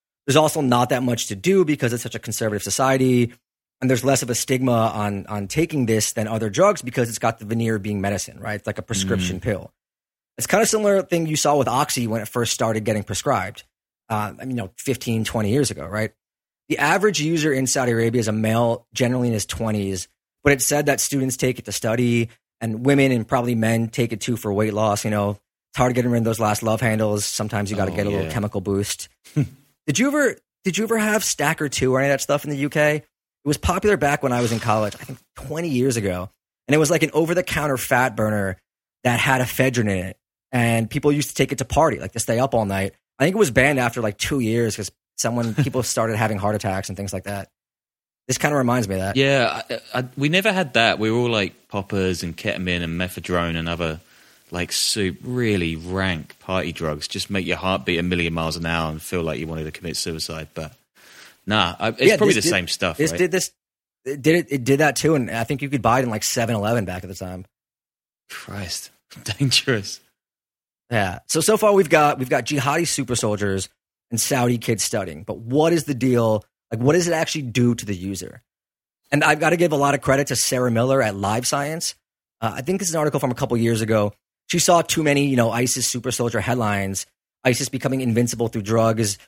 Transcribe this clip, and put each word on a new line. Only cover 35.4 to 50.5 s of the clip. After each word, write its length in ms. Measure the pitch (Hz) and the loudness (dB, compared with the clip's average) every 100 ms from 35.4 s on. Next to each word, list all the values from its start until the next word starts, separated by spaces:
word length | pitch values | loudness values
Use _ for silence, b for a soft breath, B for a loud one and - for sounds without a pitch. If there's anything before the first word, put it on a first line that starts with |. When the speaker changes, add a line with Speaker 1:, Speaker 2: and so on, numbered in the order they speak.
| 135 151 170 | -10 -6 -2
Speaker 1:
years 280 | 127 131 117 | 2 2 2
ago. 320 | 101 90 92 _ _ _ - | -2 -4 -8 _ _ _ 0
And 80 | |
it 40 | 151 | 2
was 120 | 151 | 4
like 140 | 165 | 2
an 80 | 156 | 2
over-the-counter 640 | 151 160 175 180 160 147 131 | 0 0 0 -2 -2 -2 -2
fat 400 | - 123 127 107 | 0 2 2 0
burner 400 | 107 107 98 90 _ _ _ _ | -2 0 -2 -6 _ _ _ _
that 160 | 123 117 | 0 0
had 200 | 143 131 | 2 2
ephedrine 420 | 127 - 131 120 | 0 0 0 2
in 240 | 107 95 92 | 0 -2 -4
it. 100 | - _ _ - | -10 _ _ -4
And 400 | 123 117 117 113 | 0 2 2 0
people 220 | 147 147 | 0 2
used 160 | 147 - | 2 0
to 60 | - | 0
take 160 | 131 | -2
it 60 | 139 | -2
to 60 | |
party, 360 | 127 151 156 90 | 0 2 2 0
like, 120 | 90 | -6
to 40 | 113 | -6
stay 220 | - 117 | -2 0
up 120 | 131 | 2
all 120 | 117 | 0
night. 300 | 104 98 98 - _ - | 0 -2 -4 -6 _ 0
I 40 | |
think 120 | 143 196 | 0 4
it 20 | |
was 140 | 175 | 4
banned 260 | 117 135 135 | 4 4 4
after, 220 | 123 123 | 0 -2
like, 180 | 110 101 | -4 -4
two 220 | - 143 | -4 0
years 340 | 110 117 113 | 0 0 0
'cause 160 | - 98 _ _ - | -4 -10 _ _ -4
someone, 380 | 117 120 117 | -2 -2 -2
Speaker 2:
<laughs> 80 | 107 | 0
Speaker 1:
people 220 | 143 127 | 0 0
started 320 | 113 - 113 107 | -2 0 0 0
having 220 | 110 104 | 0 0
heart 180 | 101 104 | -2 0
attacks 320 | 110 95 101 | -2 -4 -6
and 80 | 95 | -8
things 160 | 98 | -8
like 120 | 95 | -8
that. 240 | 98 101 98 _ _ _ _ _ _ _ - | -8 -10 -10 _ _ _ _ _ _ _ -6
This 120 | 127 | -2
kinda 180 | 147 147 | 0 2
reminds 320 | 123 123 101 | 2 2 0
me 80 | 95 | -2
of 40 | |
that. 140 | 95 123 | 0 2
Speaker 2:
Yeah, 460 | 135 139 117 92 - | 2 2 0 -2 -8
I, 300 | 117 - 123 | -10 -6 -6
I, 40 | 127 131 | -6 -4
we 120 | 147 | 0
never 240 | 180 214 | 2 2